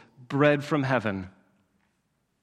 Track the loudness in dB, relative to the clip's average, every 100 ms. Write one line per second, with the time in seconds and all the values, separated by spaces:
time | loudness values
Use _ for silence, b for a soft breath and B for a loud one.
0 | b -20 -6 2 4 2 0 -2 0 -2
1 | -2 -6 -10 _ _ _ _ _ _ _
2 | _ _ _ _